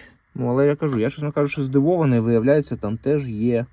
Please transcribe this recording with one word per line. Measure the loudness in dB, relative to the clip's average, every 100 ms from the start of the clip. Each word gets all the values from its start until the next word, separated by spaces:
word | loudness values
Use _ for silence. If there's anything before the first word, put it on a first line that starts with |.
| -20 _ _
Ну, | -6 -2
але | 0 2
я | 0
кажу, | -2 -2
я, | -2
чесно | -4 -6
кажучи, | -2 -2 -2
здивований. | -2 2 2 2 2 2
Виявляється, | 2 2 4 2 0 -4
там | -6 -4
теж | -2 -2 -2
є | -4 0 0 -2